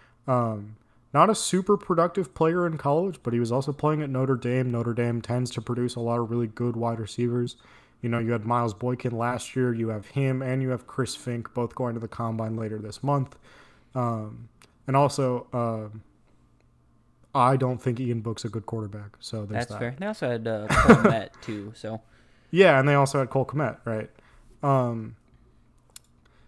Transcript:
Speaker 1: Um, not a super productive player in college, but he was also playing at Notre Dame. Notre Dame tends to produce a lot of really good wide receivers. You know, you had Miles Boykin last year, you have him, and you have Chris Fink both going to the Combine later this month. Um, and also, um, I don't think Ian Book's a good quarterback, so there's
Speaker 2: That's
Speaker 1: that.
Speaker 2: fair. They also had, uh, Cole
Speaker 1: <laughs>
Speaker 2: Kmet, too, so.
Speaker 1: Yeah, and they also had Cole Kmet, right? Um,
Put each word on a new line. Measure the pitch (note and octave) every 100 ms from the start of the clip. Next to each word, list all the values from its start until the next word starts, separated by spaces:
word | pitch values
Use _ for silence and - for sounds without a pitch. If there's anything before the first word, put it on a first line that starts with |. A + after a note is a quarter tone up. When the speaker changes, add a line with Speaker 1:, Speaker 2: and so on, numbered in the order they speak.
| _ _ -
Speaker 1:
Um, | B2 A#2 G#2+ G#2 A2 _ _ _
not | C#3+ F#3+
a |
super | G#3+ - F#3 F#3+ G3+
productive | - E3 F3 G3 E3
player | - D#3+ F3+ F3
in | D#3
college, | C#3+ D3+ F#3+ D3+
but | -
he | A#2+
was | A2+
also | B2+ C#3+
playing | C#3+ D3+ D3+
at | D3
Notre | C3 C3 B2+
Dame. | A#2+ B2+ B2+
Notre | A#2+ A#2
Dame | A#2 A#2+ A#2
tends | - B2 B2
to | -
produce | A2 A#2+ B2 A#2+
a |
lot | A#2 A#2+
of | A2+
really | A#2+ A2+
good | - A#2+ A#2
wide | A#2 A2+
receivers. | G#2+ - A#2+ A#2+ A#2+ - - - _ -
You | A#2+
know, | A#2
you | A2+
had | A#2 G#2+
Miles | A#2+ A#2
Boykin | G2+ B2 B2 B2 A#2
last | A#2+ A#2 - C3+
year, | B2
you | A2+ A2+
have | G#2+ -
him, | C#3 C3+ C3
and | C3 C3
you | C3
have | B2 -
Chris | - A#2+ -
Fink | B2 A#2+ A2+
both | B2+ A#2
going | - B2
to | A#2
the | A2+
Combine | - A2+ A2+ A2 A2+
later | A2 G#2+
this | G#2 -
month. | C#3 C#3+ C3 - - - - - _
Um, | C3 A#2+ A2+ G#2+ A#2 A#2 _ - _ -
and | C3+
also, | C#3+ C#3+ C3 B2 -
um, | B2 A#2 A2 G#2+ G#2+ - _ _ _ _ _ _ _ _ _ _ _ _
I | C#3 B2+ C3+
don't | B2+ B2+
think | C3 A#2+
Ian | B2 A#2
Book's | A2+ G#2+
a | A2
good | A2 -
quarterback, | A2+ G#2 G#2 G2+ -
so | - A2 G#2
there's | A2+ B2
Speaker 2:
That's |
Speaker 1:
that. | G#2+
Speaker 2:
fair. | A#2+ C3+
They | G3+
also | G#3+ C3
had, | A#2 A2+
uh, | A2 G#2+
Cole | - - -
Speaker 1:
<laughs> | G#3
Speaker 2:
Kmet, | A2 F#2+ -
too, | - G#2+ G2+
so. | - G#2+ A2 _ - _ _ -
Speaker 1:
Yeah, | E3+ F#3 C#3
and | C#3
they |
also | C#3+ C#3 C#3
had | B2+
Cole | C3+ B2+
Kmet, | C#3 B2+ A#2
right? | A#2 A2 - - _ - - -
Um, | C#3+ C3+ B2 A#2 A2 A2+ _ _ _ _ _ _ _ - _ _ _ _